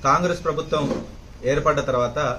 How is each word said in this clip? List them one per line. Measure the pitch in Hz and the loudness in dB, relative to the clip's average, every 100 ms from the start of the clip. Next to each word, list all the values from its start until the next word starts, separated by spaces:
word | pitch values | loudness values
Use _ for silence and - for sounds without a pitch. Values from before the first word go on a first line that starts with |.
కాంగ్రెస్ | 135 151 180 170 | 4 4 2 -2
ప్రభుత్వం | 165 151 - 156 143 120 - - - - 123 | -2 -4 -2 0 0 -2 -6 -14 -18 -6 0
ఏర్పడ్డ | 147 156 143 | 2 2 2
తర్వాత | 135 123 123 123 143 | 2 0 0 0 -2